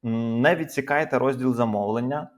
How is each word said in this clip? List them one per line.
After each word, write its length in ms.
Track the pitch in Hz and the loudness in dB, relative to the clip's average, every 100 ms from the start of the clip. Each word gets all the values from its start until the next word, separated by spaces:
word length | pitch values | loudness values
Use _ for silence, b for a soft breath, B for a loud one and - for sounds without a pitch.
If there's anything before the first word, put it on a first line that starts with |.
м, 360 | 117 113 117 113 | -2 -2 0 2
не 160 | 139 175 | 2 2
відсікайте 640 | 156 - 135 147 156 131 | -2 -4 0 0 2 2
розділ 360 | 127 131 127 | 2 0 0
замовлення 760 | 120 117 104 101 113 123 147 165 | 2 0 0 -2 -2 -2 -4 -8